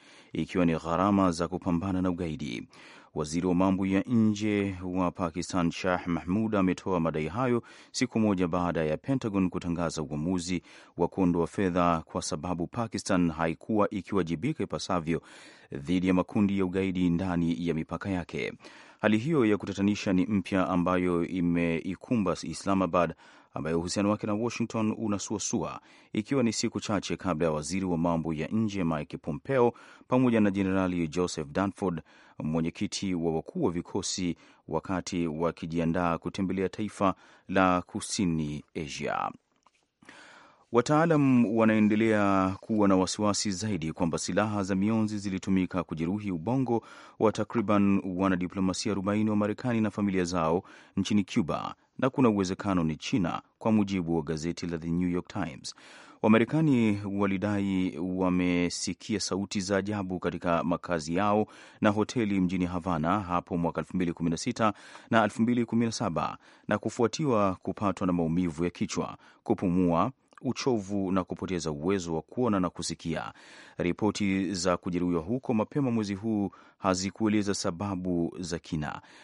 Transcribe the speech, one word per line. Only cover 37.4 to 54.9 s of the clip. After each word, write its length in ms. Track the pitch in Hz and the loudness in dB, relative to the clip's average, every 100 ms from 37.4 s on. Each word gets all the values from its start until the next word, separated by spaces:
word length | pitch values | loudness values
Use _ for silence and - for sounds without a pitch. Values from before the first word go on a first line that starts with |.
| - | -4
la 340 | 95 92 90 | 2 2 2
Kusini 840 | - 104 - - 95 80 76 73 - - 73 | -2 -8 -6 -2 0 0 -2 -6 -10 -10 -10
Asia. 460 | 67 67 50 50 - _ _ _ _ _ _ - - - - - _ _ | -8 -6 -4 -6 -8 _ _ _ _ _ _ -20 -20 -20 -20 -20 _ _
Wataalam 760 | 117 120 151 165 151 139 123 113 113 | 2 4 4 6 6 6 6 6 4
wanaendelea 1000 | 110 110 107 107 110 107 101 95 95 95 | 4 6 6 4 4 4 4 4 2 0
kuwa 260 | - 110 101 | -2 2 4
na 80 | 95 | 4
wasiwasi 560 | 92 - 107 101 107 | 2 0 0 0 -2
zaidi 420 | 92 110 95 80 | -4 -4 -2 -4
kwamba 240 | 78 87 78 | -2 -2 -2
silaha 460 | - 90 107 104 | -2 0 0 0
za 120 | 95 98 | -2 0
mionzi 420 | 104 110 107 107 | 2 2 0 -2
zilitumika 680 | 98 95 - 95 90 92 | -4 -4 0 2 2 -2
kujeruhi 480 | 82 80 82 104 104 | -4 -4 -2 -2 -4
ubongo 520 | 87 85 131 123 117 - - - - | -4 -2 0 0 -2 -4 -18 -14 2
wa 120 | 110 | 2
takriban 720 | 104 107 117 101 104 101 98 95 90 | 2 0 0 4 4 6 4 2 0
wanadiplomasia 760 | 95 90 90 98 92 90 113 | 2 2 -2 -2 -2 0 -2
arobaini 380 | 98 95 104 107 | -2 0 0 2
wa 60 | 104 | 2
Marekani 460 | 104 104 127 117 | 0 -2 -2 0
na 80 | 107 | 0
familia 320 | 104 101 92 | 0 0 0
zao 400 | 87 90 80 85 - - - - | 0 2 2 0 -2 -16 -8 -4
nchini 260 | 95 104 | 0 2
Cuba, 520 | 95 - 78 78 - - _ - | 2 0 0 -2 -6 -12 _ -2
na 100 | - | 0
kuna 200 | - 123 | 4 4
uwezekano 540 | 101 92 92 101 92 | 4 0 -2 0 0
ni 120 | 80 78 | 0 -2
China, 460 | - 131 85 - - - | -2 0 0 -4 -10 -6
kwa 120 | 117 | 2
mujibu 440 | 110 98 98 82 82 | 2 2 0 0 -2
wa 60 | |
gazeti 460 | 71 80 82 82 87 | -2 -4 -4 -6 -6
la 100 | 82 | -6
The 100 | 82 | -2